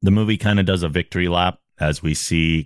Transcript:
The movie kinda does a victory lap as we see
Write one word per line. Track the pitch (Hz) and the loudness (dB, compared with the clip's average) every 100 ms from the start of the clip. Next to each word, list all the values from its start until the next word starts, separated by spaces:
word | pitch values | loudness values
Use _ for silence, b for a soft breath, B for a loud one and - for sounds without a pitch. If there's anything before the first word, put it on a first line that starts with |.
The | 98 | 4
movie | 101 107 107 | 2 2 0
kinda | 107 104 | 0 0
does | 95 95 | 2 0
a | 85 | 0
victory | 76 87 92 90 | -4 -4 -2 0
lap | 87 90 90 _ _ | 0 0 -2 _ _
as | 76 73 | -4 -2
we | 80 | -2
see | 76 - 85 80 80 | -4 -2 0 2 0